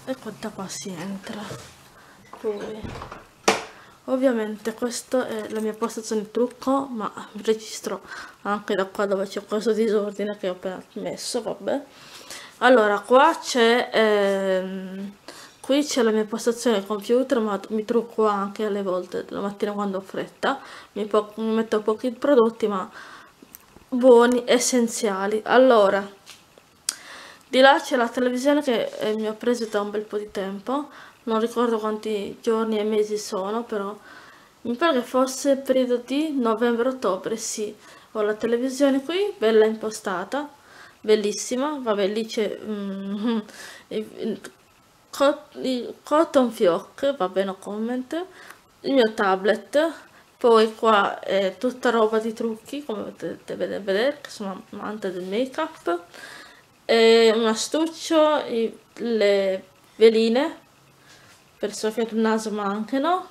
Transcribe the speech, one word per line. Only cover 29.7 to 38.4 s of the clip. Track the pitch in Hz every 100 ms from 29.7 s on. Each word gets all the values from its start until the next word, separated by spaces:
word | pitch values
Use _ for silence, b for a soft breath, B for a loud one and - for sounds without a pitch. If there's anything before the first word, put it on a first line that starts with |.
| 214
un | 208
bel | 208
po' | 214 208
di | 208
tempo. | 214 190 196 196 269 294 B B B
Non | - 220
ricordo | 226 233 240 226
quanti | 214 214 220 214 196 -
giorni | - 220 226 220
e |
mesi | 208 214 208 208
sono, | - 208 190 220
però | 233 220 196 208 B B B B B B
mi | 233 240
pare | 339 277
che | 240
fosse | 254 262 - 285
il | 269
periodo | 269 262 254 240
di | 240 269 320
novembre-ottobre, | 277 233 214 240 233 240 262 220 185 - 226
sì. | - - 214 - B B B
Ho | 220
la | 214
televisione | 214